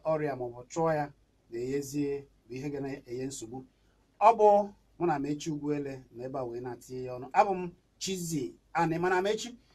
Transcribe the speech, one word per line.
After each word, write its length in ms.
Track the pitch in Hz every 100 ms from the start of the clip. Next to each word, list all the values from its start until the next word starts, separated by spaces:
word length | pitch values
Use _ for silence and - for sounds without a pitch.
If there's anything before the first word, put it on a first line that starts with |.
| 156
ọrịa 300 | 156 151 127
maọbụ 220 | 123 120 123
chụọ 220 | 170 165 151
ya 100 | 147 - _ _ -
na-enyezie 760 | 117 127 139 127 147 143 139 - _ 113
bụ 60 | 127
ihe 140 | 147
ga 100 | 139
na-enye 460 | 139 139 120 123 135
nsogbu. 300 | - 113 131 - _ _ _ _ -
Ọ 80 | 208 220
bụ 100 | 208 202 202 - _ -
mụ 60 | 170
na 100 | 147
Amechi 340 | 139 147 165
Ugwuele 520 | 147 143 147 139 131 - 117
nọ 80 | 131
ebe 140 | 135
a 40 |
wee 180 | 120 120
na-atinye 420 | 127 120 - 127
ya 80 | 127 123
ọnụ. 120 | 127
Abụ 180 | 180 208 185
m 160 | 180 - _ -
Chizzy 560 | 185 185 170 160 120 - _
Ani. 240 | 165 170 165
Mana 180 | 180 185
Amechi, 320 | 196 220 240 - _